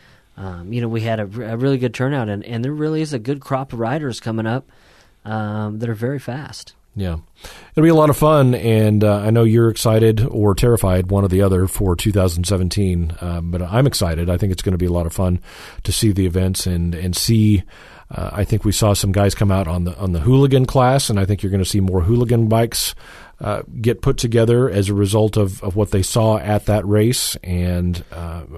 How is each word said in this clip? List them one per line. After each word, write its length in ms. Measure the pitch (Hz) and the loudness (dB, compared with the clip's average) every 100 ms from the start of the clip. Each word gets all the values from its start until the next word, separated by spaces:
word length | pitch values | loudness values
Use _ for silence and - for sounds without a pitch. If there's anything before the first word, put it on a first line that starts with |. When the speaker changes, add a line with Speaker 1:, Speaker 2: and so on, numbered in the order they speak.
| _ _ _ - | _ _ _ -14
Speaker 1:
Um, 360 | 95 87 90 | -12 -12 -8
you 80 | 120 | -6
know, 80 | 117 | -4
we 120 | 113 | -4
had 180 | 113 110 | -4 -4
a, 60 | 98 113 110 | -6 -8 -8
a 40 | 117 | -4
really 200 | 135 131 | -2 0
good 140 | 123 | -2
turnout, 360 | - 131 143 107 | -4 -4 -2 -4
and, 160 | 101 | -6
and 200 | 113 117 | -6 -6
there 80 | 127 | -4
really 300 | 151 156 156 | -4 -4 -2
is 100 | 156 | -4
a 60 | 131 | -6
good 220 | 113 143 | -6 -6
crop 320 | - 131 135 | -4 -6 -6
of 80 | 117 | -6
riders 400 | 117 156 143 107 | -4 -4 -4 -6
coming 260 | 117 113 110 | -6 -4 -2
up, 220 | 131 - _ _ _ _ _ | -4 -6 _ _ _ _ _
um, 560 | 107 110 104 107 107 107 | -8 -6 -6 -6 -6 -6
that 80 | 120 | -6
are 40 | |
very 260 | 107 120 143 | -4 -4 -6
fast. 540 | - 127 143 - - _ _ 101 | -8 -12 -12 -18 -20 _ _ -8
Speaker 2:
Yeah. 220 | 92 82 - _ - - - | -6 -6 -10 _ -20 -20 -6
It'll 120 | - | 2
be 40 | 165 | 4
a 60 | |
lot 160 | 160 151 | 6 4
of 60 | - | 4
fun, 380 | 151 151 127 | 4 4 4
and, 500 | 123 113 110 107 104 | 2 2 4 4 4
uh, 140 | 104 101 | 2 2
I 120 | 107 | 2
know 140 | 117 | 4
you're 260 | 110 117 113 | 4 4 4
excited 540 | 110 117 110 113 110 | 2 2 4 4 4
or 300 | 123 110 104 92 | 0 2 2 4
terrified, 520 | 120 113 95 92 90 | 2 2 2 0 2
one 140 | 98 | 2
or 40 | 98 | 2
the 140 | 92 | 4
other, 240 | 98 92 92 | 4 2 0
for 260 | - 95 | 0 0
two 160 | 85 107 | 0 0
thousand 360 | 98 92 85 87 | 2 2 0 -2
seventeen, 680 | 95 90 104 95 87 82 82 | 0 0 0 0 0 -2 -6
uh, 200 | 87 85 | -6 -6
but 220 | 85 87 | -6 -6
I'm 240 | 85 113 143 | -2 2 2
excited. 420 | - 87 80 87 | 0 -2 -2 -2
I 80 | 90 | 0
think 140 | 101 | -2
it's 80 | 90 | -2
gonna 140 | 95 87 | -2 -2
be 100 | 90 | 0
a 60 | |
lot 140 | 87 82 | -2 -2
of 60 | |
fun 280 | - 90 87 - - - - | -2 -2 -2 -6 -20 -20 -10
to 80 | - | -6
see 180 | - 110 | 0 0
the 140 | 95 92 | 2 0
events 400 | 92 95 92 92 | 0 0 -2 -2
and, 280 | 87 85 | -2 -2
and 200 | 85 90 | -4 -4
see, 480 | 87 - 113 107 101 - - - - - | -4 0 4 4 2 0 -12 -20 -20 -14
uh, 200 | 95 92 | -10 -6
I 100 | 104 | -4
think 200 | 98 104 | -2 0
we 80 | 104 | 0
saw 200 | - 107 | 2 2
some 180 | 98 98 | 2 0
guys 240 | 98 101 - | 2 2 2
come 160 | 101 | 0
out 160 | 95 82 | 0 0
on 160 | 90 | -2
the, 120 | 87 87 | -4 -4
on 140 | 95 | -4
the 80 | 85 | 0
hooligan 460 | 92 135 139 135 127 | 4 4 6 4 2
class, 420 | 139 123 139 - | 2 2 2 0
and 100 | 101 | 0
I 60 | 95 | 0
think 160 | 101 | -2
you're 80 | 98 | 0
gonna 120 | 98 | -2
see 160 | 92 104 | 0 0
more 200 | 95 92 | 0 2
hooligan 460 | 87 120 117 117 110 | 2 2 2 2 2
bikes, 460 | 113 117 - - - - - - - | 2 0 -2 -6 -8 -18 -20 -20 -10
uh, 220 | 107 104 - 120 | -8 -6 -8 -4
get 220 | 113 113 | -2 0
put 160 | 135 131 | 0 0
together 500 | 120 113 113 120 127 | 2 2 4 4 2
as 200 | 101 98 | 0 0
a 60 | |
result 420 | 101 101 110 107 107 | 2 2 2 2 2
of, 260 | 98 98 | -2 -2
of 140 | 101 104 | -6 -2
what 160 | 101 | 0
they 100 | 98 | 0
saw 360 | - 117 110 107 | 0 2 2 2
at 280 | 104 104 - | 0 -2 0
that 180 | 104 98 | 0 2
race, 500 | 107 117 123 - - | 2 2 0 -4 -8
and, 580 | 90 87 90 87 90 85 - | -4 -2 -2 0 -2 -4 -8
uh, 300 | 85 85 85 - | -12 -12 -12 -14